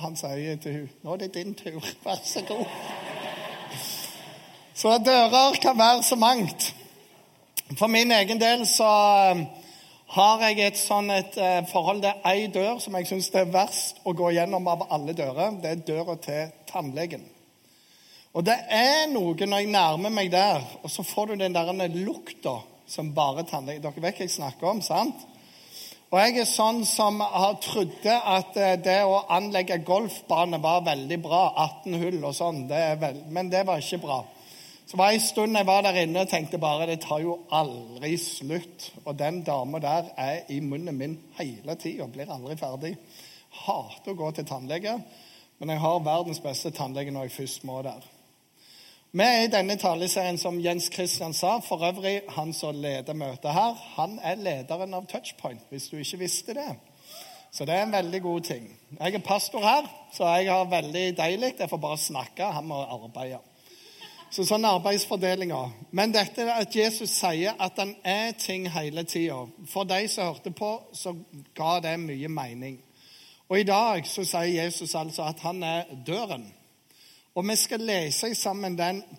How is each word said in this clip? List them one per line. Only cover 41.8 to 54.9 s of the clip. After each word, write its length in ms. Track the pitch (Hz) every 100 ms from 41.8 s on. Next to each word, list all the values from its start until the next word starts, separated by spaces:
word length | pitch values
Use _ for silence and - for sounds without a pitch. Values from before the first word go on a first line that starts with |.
| 160 160 127
blir 180 | 131 147
aldri 280 | 139 127 156
ferdig. 340 | 139 135 160 - - - - - _ - -
Hater 480 | 165 113 - -
å 60 | 185
gå 100 | 156
til 140 | 156 151
tannlege, 540 | 135 131 165 208 233 - - - - _ -
men 160 | 156
jeg 80 | 156
har 220 | 160 175 151
verdens 360 | 165 175 156
beste 260 | 147 127 160 143
tannlege 360 | 135 135 143
når 140 | 139 131
jeg 80 | -
først 260 | 135 - 135
må 140 | 131
der. 240 | 131 117 - _ _ _ _ _ _ - - _ _ 180
Vi 80 |
er 220 | 233 233 226
i 40 |
denne 280 | 214 190 202
taleserien, 580 | 190 165 180 196 180 170
som 220 | 185 175
Jens 300 | 170 175 175
Christian 400 | - 180 - 165
sa, 220 | 151 180 226 -
for 160 | 175 170
øvrig 320 | 190 190 202 202 165
han 180 | 160
som 240 | 156 156 147
leder 400 | 143 135 131 156
møtet 380 | 139 127 151 165
her, 180 | 233 233 - -
han 240 | 170 220
er 160 | 196 208
lederen 560 | 190 135 131 165 190